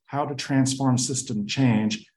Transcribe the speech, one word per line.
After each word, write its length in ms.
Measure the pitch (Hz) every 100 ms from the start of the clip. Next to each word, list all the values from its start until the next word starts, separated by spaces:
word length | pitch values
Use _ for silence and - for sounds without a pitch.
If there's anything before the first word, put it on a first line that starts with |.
| -
how 180 | 139
to 100 | 147
transform 640 | 135 - 135 127 - 135 123
system 500 | - - - 107 101
change, 520 | - 127 107 107 - -